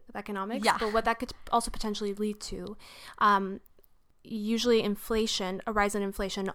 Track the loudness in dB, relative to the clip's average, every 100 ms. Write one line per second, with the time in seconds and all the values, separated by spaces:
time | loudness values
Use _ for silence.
0 | -12 -12 -6 -6 -4 2 2 4 2 2
1 | 2 -2 -6 -10 0 0 0 -4 -4 -4
2 | -4 -2 -4 -4 -8 -8 -10 -12 -18 -20
3 | -20 2 6 6 2 -6 -14 -20 _ _
4 | _ _ -10 -6 0 2 6 6 4 -2
5 | -2 0 0 -2 -4 -4 -2 2 2 0
6 | -2 -2 -4 -2 -4